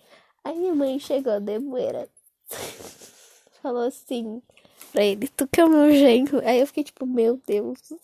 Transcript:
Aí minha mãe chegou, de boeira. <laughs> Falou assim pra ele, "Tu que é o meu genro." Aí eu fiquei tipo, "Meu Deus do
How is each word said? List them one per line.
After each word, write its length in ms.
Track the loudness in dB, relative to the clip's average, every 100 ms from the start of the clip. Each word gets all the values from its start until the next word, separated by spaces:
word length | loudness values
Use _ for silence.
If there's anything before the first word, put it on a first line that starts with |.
| _ _ _ _
Aí 120 | -12 -6
minha 180 | -4
mãe 240 | -2 -2 -4
chegou, 420 | -4 -4 -2 -4
de 180 | -4 -8
boeira. 480 | -6 -6 -6 -6 -12 _ _ _ -18
<laughs> 1120 | -14 -14 -16 -20 -20 -20 _ _ _ _ _
Falou 200 | -8 -4 -4
assim 560 | -6 -10 -8 -8 -12 -18 _ _ _ -6
pra 120 | 0
ele, 240 | 0 0 -6
"Tu 180 | -4 0
que 120 | 4
é 40 |
o 40 | 6
meu 240 | 6 6
genro." 480 | 6 6 4 2 -2
Aí 160 | 0 2
eu 60 | 0
fiquei 180 | -2
tipo, 220 | -10 -8 -6
"Meu 340 | 0 0 0 -4
Deus 340 | -4 -4 -10 -16
do 80 | -20